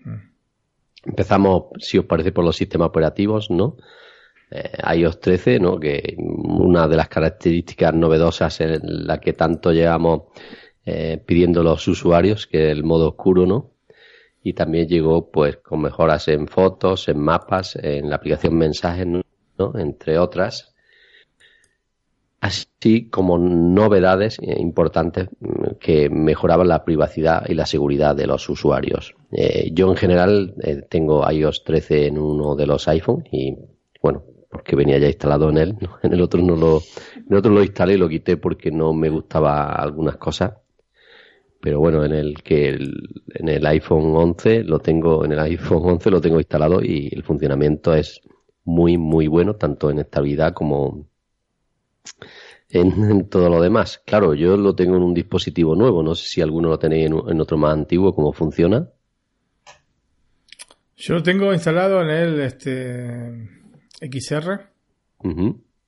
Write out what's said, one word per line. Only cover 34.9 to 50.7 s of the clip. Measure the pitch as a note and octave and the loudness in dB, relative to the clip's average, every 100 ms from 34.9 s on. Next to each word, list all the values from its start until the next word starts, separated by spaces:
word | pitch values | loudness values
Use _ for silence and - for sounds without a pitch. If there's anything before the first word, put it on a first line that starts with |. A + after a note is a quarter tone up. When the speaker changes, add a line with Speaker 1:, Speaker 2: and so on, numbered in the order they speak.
| C#2 | 4
Speaker 2:
ya | C#2+ | 2
instalado | C2+ D2 D2 D2+ | 0 0 2 2
en | D2+ | 2
él, | E2 G#2+ | 0 -2
¿no? | F2+ - | -10 -6
<laughs> | |
En | - | -2
el | F2+ | 0
otro | F2 F2+ | 2 2
no | F2+ E2 | 2 2
lo, | D#2+ D#2 D#2+ - - | 4 2 0 -14 -20
en | - - | -18 0
el | G2 | 2
otro | G#2 | 4
lo | G#2 | 4
instalé | F#2+ - F2+ | 4 2 2
y | G2 | 2
lo | F2 | 2
quité | D#2 - F2 | 0 -2 -2
porque | F2+ E2 F2 | -2 -6 -4
no | D#2+ D#2+ | -2 0
me | D#2+ D#2 | 0 -2
gustaba | D#2 - D#2+ D2+ D2 D2 | -2 -4 0 0 0 -2
algunas | C#2+ D2 D2 D#2 - | -4 -6 -4 -4 -4
cosas. | - E2 F#2 - _ _ _ _ _ - _ _ _ _ | -6 -4 -6 -6 _ _ _ _ _ -20 _ _ _ _
Pero | D2+ D2 | -4 0
bueno, | E2 D#2 | 2 2
en | D2+ | 0
el | D2+ D2 D2 | -2 -4 -8
que | - D#2 C#2+ | -2 0 0
el, | C2+ C#2 C2+ - - - | -2 -8 -10 -14 -20 -16
en | - D#2+ | -8 -4
el | D2 D2+ | 0 0
iPhone | D#2 - E2 D#2+ D#2+ | 0 0 0 2 2
once | E2+ F2 A2+ A2+ | 2 0 0 0
lo | F2 D#2 | 0 -2
tengo, | - D#2+ E2 D#2 | 0 0 2 2
en | D2+ | 0
el | D2+ | -2
iPhone | D#2 F2 - F2 F2 | -2 -4 -2 0 2
once | E2+ A2 | 0 2
lo | F#2 | 2
tengo | E2 E2 | 2 0
instalado | D2 D#2 D#2 F2+ | 0 0 2 2
y | - D#2 C#2+ | 0 -4 -6
el | - | -8
funcionamiento | - D2+ D2 C#2 D2 D2+ - | -6 -4 -2 0 0 0 0
es | D#2 D#2 - _ _ _ _ | 0 -2 -8 _ _ _ _
muy, | - E2+ E2+ F2 | -4 0 2 2
muy | D#2+ D#2+ D#2 | 0 0 2
bueno, | D#2+ F2+ | 2 0
tanto | G#2 D2+ C#2+ D2+ | -2 -6 -2 -2
en | D2 | -2
estabilidad | D2 - C#2+ D2 D#2+ | -4 -4 -2 0 -2
como | F2 D#2 | -2 -4